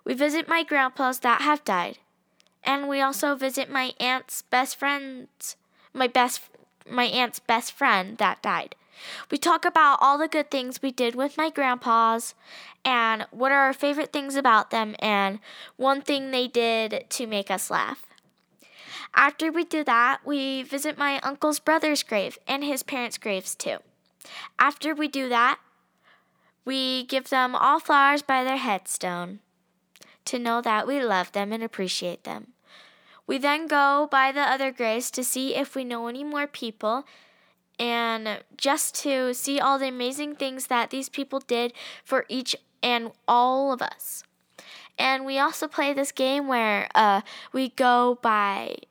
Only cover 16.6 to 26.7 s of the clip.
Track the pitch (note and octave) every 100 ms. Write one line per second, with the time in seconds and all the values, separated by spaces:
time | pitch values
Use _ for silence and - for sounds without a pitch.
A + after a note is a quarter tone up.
16.6 | A#3 A3+ A3 G#3 - - A#3 G#3 G3 F#3
17.6 | - - G2+ - - _ _ _ _ _
18.6 | _ - - - - - C#4 D4 D#4+ D#4+
19.6 | E4+ D#4+ D4 A#3 A#3+ C4+ - C#4+ C4+ C4+
20.6 | C4 C#4 D4+ D4 C#4+ C#4 - C#4+ D#4 D4
21.6 | - D#4+ D#4 D4 - G#3+ F3 - - C4+
22.6 | C#4+ C4+ - C4+ A#3+ - A3 F#3+ F#3+ -
23.6 | - G#2 - _ _ _ - - - -
24.6 | C4 D4 D4 D4+ D4+ C4+ C4 A#3+ B3 -
25.6 | _ _ _ _ _ _ _ _ _ _
26.6 | -